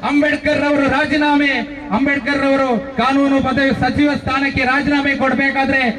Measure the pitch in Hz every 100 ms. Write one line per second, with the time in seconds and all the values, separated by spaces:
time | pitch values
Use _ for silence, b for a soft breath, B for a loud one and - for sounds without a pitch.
0 | 220 285 302 294 294 294 294 285 277 269
1 | 302 302 294 285 285 269 302 - - 202
2 | 269 277 240 285 269 269 269 226 180 -
3 | 240 277 277 269 262 262 269 233 254 277
4 | 294 277 - 269 277 269 254 269 285 285
5 | 277 269 269 247 277 269 269 269 254